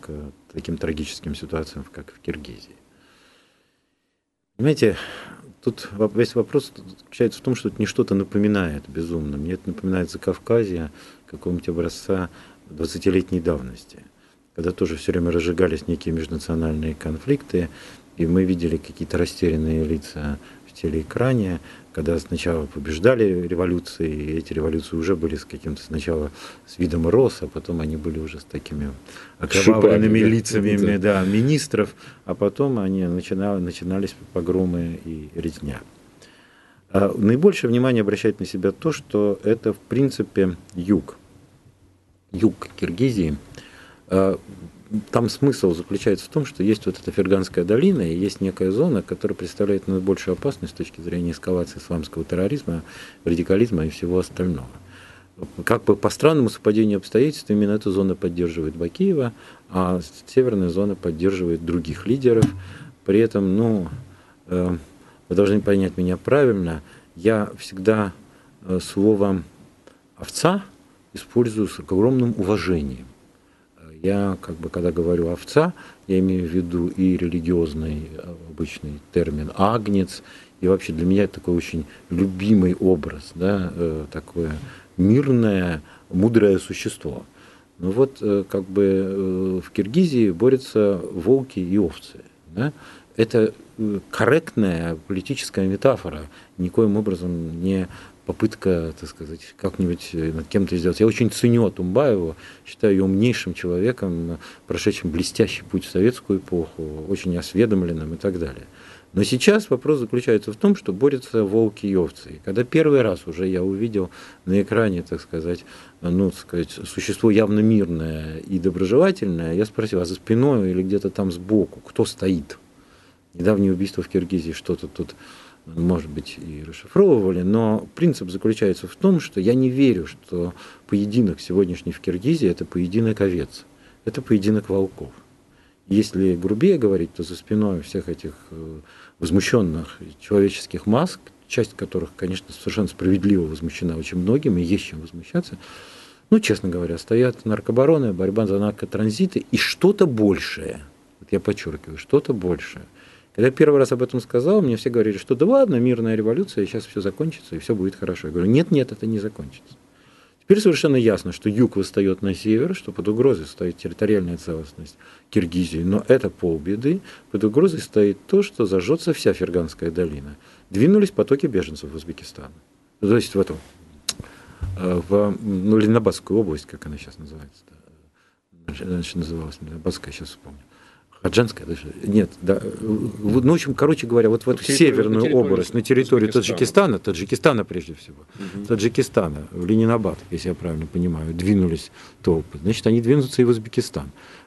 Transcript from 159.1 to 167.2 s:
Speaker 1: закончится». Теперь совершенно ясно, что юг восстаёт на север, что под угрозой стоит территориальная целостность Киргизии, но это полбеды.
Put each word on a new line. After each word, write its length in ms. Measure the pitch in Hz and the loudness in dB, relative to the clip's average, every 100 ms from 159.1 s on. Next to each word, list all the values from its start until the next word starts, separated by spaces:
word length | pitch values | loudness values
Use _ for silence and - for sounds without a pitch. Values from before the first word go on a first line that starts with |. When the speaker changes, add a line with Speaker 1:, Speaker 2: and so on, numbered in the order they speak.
| 110 | -4
Speaker 1:
закончится». 560 | 104 - 69 - _ - _ _ _ _ _ _ | -4 -8 -16 -16 _ -20 _ _ _ _ _ _
Теперь 180 | - 202 | 2 4
совершенно 360 | 214 147 160 131 | 6 4 4 4
ясно, 360 | 113 95 90 | 4 2 -2
что 160 | 85 107 | -4 -2
юг 280 | 104 117 98 | 2 2 2
восстаёт 440 | 92 - 98 92 | -2 2 2 2
на 140 | 98 | -2
север, 400 | 87 110 110 160 | -2 0 2 2
что 180 | 190 - | -4 -8
под 160 | - 95 | -6 -4
угрозой 380 | 110 135 95 78 | 2 2 2 -4
стоит 320 | - 90 82 | -6 -6 -6
территориальная 580 | 87 85 107 104 87 85 | -10 -4 0 2 0 -6
целостность 640 | - 80 76 - 78 - - - _ | -8 -8 -10 -16 -20 -20 -20 -20 _
Киргизии, 520 | 107 87 87 85 80 | -2 0 -2 -2 -2
но 220 | 87 104 - | 0 0 4
это 200 | 131 98 | 4 4
полбеды. 720 | - 87 80 80 104 135 190 - - | -4 -4 -2 -4 -2 0 -2 -6 -20